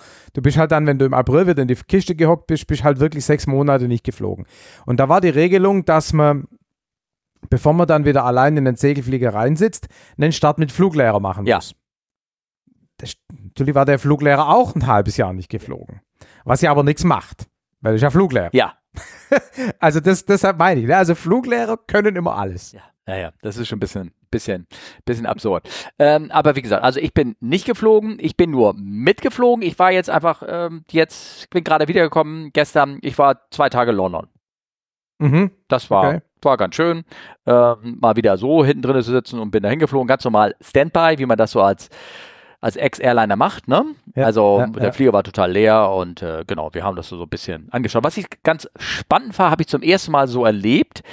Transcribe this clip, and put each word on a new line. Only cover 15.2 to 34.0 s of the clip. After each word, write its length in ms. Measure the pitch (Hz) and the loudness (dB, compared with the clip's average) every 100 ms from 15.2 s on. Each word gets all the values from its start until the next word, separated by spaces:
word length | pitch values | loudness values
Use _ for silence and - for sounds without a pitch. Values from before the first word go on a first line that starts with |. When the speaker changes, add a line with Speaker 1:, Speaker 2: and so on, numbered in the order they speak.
| 101 | -4
Speaker 1:
nicht 160 | 92 92 | -4 -10
geflogen, 520 | 101 - - - - _ _ - _ | -12 -12 -16 -16 -20 _ _ -20 _
was 160 | - 131 | -2 0
ja 100 | 165 | 2
aber 120 | 147 | 2
nichts 200 | 143 151 | 2 2
macht, 420 | 180 117 - - - _ _ _ | 0 0 -4 -20 -20 _ _ _
weil 120 | 110 | -2
er 40 | 110 | 0
ist 60 | |
ja 80 | 143 | 2
Fluglehrer. 400 | 143 190 127 87 | 2 2 0 0
Speaker 2:
Ja. 220 | 127 104 - _ | 0 0 -4 _
Speaker 1:
<laughs> 80 | - - - - 277 - - 247 - | -20 -20 -14 -2 -2 -2 -8 -8 -2
Also 220 | 160 156 | 0 2
das, 260 | 156 190 - | 2 0 2
deshalb 320 | 202 196 175 | 0 2 2
meine 220 | 175 156 | 2 2
ich, 60 | 113 | 2
ne? 100 | 180 | 2
Also 180 | 180 | 2
Fluglehrer 640 | 170 160 226 254 240 226 226 | 0 0 0 0 -4 -4 -6
können 380 | - 208 208 185 | -2 0 0 -2
immer 200 | 170 - | -4 -4
alles. 360 | 98 90 - | -8 -10 -16
Speaker 2:
Ja, 100 | 101 _ _ - | -20 _ _ -12
ja, 80 | 95 | -10
ja, 160 | 82 - | -10 -12
das 160 | 107 101 | -12 -10
ist 120 | 117 | -8
schon 100 | 107 | -6
ein 20 | |
bisschen, 320 | 98 101 90 _ - | -6 -8 -12 _ -8
bisschen, 360 | 117 - 95 85 - - - - | -8 -6 -8 -10 -20 -20 -16 -8
bisschen 180 | 117 | -6
absurd. 420 | 113 - 110 90 - - - - | -6 -8 -4 -4 -6 -16 -12 0
Ähm, 320 | 147 151 151 | 2 2 0
aber 240 | 156 151 135 | 0 0 0
wie 40 | |
gesagt, 200 | 120 101 | 0 0
also 160 | 123 131 | 0 -2
ich 140 | 151 | -2
bin 220 | - 131 110 | 0 -2 -4
nicht 240 | 117 175 | -4 -4
geflogen, 540 | 220 233 220 214 214 214 | -2 -2 4 2 2 -6
ich 160 | 160 - | -6 0
bin 140 | 175 | 0
nur 240 | 135 107 98 | 4 2 2
mitgeflogen. 840 | 98 104 135 214 269 - 247 240 | -8 -4 0 0 -2 0 2 2
Ich 160 | 185 - | -2 0
war 120 | 185 | 2
jetzt 200 | 185 175 | 2 0
einfach, 320 | - 165 151 - | -2 0 -4 -6
ähm, 380 | 170 170 165 160 | -8 -8 -10 -4
jetzt, 500 | 160 160 - - - | 0 0 -2 -20 -20
ich 60 | - | -8
bin 140 | 180 | -6
gerade 240 | 165 196 151 | 0 0 2
wiedergekommen 640 | 180 160 165 151 160 156 | 2 2 0 -2 -4 -6
gestern, 460 | - 147 160 139 139 | -2 0 2 0 -2
ich 160 | - 127 | -8 0
war 320 | 139 135 _ | 2 2 _
zwei 200 | - 143 | -2 -2
Tage 220 | 123 120 | 0 0
in 40 | |
London. 300 | 104 | 0